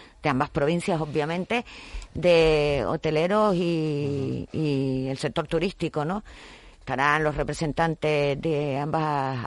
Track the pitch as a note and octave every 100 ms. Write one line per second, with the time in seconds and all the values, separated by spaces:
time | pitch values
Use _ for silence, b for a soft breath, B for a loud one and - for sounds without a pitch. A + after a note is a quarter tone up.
0 | B B D#3 C3 D3 - C#3+ E3+ F#3+ E3
1 | D#3 D3 D3 F3 F3+ A#3+ - B B B
2 | B - E3+ E3+ D#3+ D#3 D3 C#3+ F#2+ D#3
3 | D#3+ D3+ F3 G#3+ G#3+ F3+ F3 E3 D#3 C#3+
4 | C#3+ C#3+ C3 B2+ - - D#3 C#3 C3+ C3
5 | C3 C3 D3+ E3+ D3+ E3 F3+ - E3 D#3
6 | D3+ G3+ - B B B B B - B2+
7 | C#3+ D3+ D3+ C#3+ C#3+ D3 D#3+ C3+ E3 D#3
8 | D3+ D3+ C#3+ C#3 E3 D3 D3 C3+ D3 D#3
9 | D#3 D3 C3+ B2+